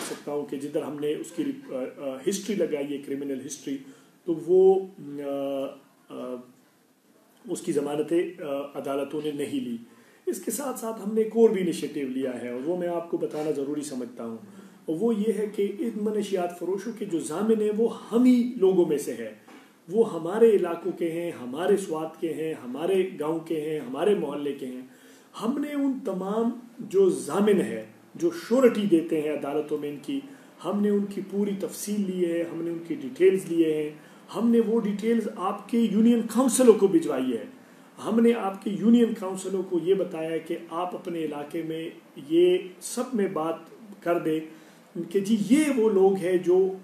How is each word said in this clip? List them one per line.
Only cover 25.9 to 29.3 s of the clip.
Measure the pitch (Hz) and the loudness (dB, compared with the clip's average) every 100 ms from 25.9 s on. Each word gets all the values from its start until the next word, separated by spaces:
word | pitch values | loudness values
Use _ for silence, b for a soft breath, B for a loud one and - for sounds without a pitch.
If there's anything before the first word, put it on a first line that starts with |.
| 214 | -2
تمام | 196 185 190 220 233 - - - | -4 -4 -2 0 0 -2 -12 -16
جو | 208 190 185 | 0 4 4
ضامن | 143 143 175 208 180 | 2 -2 2 4 4
ہے، | 110 - - - - | 2 -4 -10 -18 -20
جو | - 165 - - | -4 -2 -2 0
شورٹی | 254 247 214 202 | 6 6 4 2
دیتے | 165 - 156 | 2 2 -2
ہیں | 151 | -2